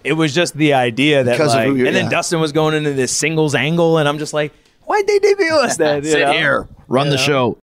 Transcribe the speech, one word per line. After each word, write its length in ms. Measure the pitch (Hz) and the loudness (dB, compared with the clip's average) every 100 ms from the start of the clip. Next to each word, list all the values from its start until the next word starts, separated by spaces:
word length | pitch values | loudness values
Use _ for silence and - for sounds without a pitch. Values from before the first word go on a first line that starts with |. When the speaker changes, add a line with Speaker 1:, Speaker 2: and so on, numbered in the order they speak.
Speaker 1:
it 120 | - | -2
was 200 | 156 156 | 0 0
just 220 | 143 170 143 | 0 -4 0
the 180 | 151 135 | 2 2
idea 500 | 123 117 147 143 123 | 0 0 2 2 2
that, 60 | |
Speaker 2:
Because 200 | 120 151 | 2 2
of 60 | 139 | 2
Speaker 1:
like, 80 | 110 | 0
Speaker 2:
who 80 | 135 | 0
you, 100 | 127 | 0
Speaker 1:
and 60 | |
then 120 | - 113 | 0 -2
Speaker 2:
yeah. 40 | |
Speaker 1:
Dustin 280 | 151 160 165 | -2 -2 -2
was 140 | 160 | 0
going 200 | 151 156 | 0 0
into 200 | 156 151 | 0 -2
this 180 | 135 123 | -2 -2
singles 420 | - 151 160 156 | -2 -2 0 0
angle, 440 | 135 139 170 165 160 | 0 0 0 2 2
and 100 | 143 | 0
I'm 100 | 147 | -2
just 160 | 151 | -6
like, 200 | 151 147 _ _ _ | -6 -6 _ _ _
"Why'd 220 | - 403 403 | -4 -2 0
they 120 | 403 | 2
debut 320 | 403 403 330 | 2 2 0
us 240 | 311 233 156 | 0 0 0
then?" 280 | 156 147 | 0 0
Speaker 2:
<laughs> 20 | 151 | 0
Speaker 1:
You 40 | |
Speaker 2:
Sit 80 | 151 | 0
Speaker 1:
know? 100 | 143 | 2
Speaker 2:
here. 360 | 147 151 123 - - - | 0 0 -2 -6 -20 -4
Run 200 | 127 147 | -2 0
Speaker 1:
You 40 | |
Speaker 2:
the 60 | 139 | 0
Speaker 1:
know? 40 | |
Speaker 2:
show. 340 | 139 139 127 - | 0 0 0 -4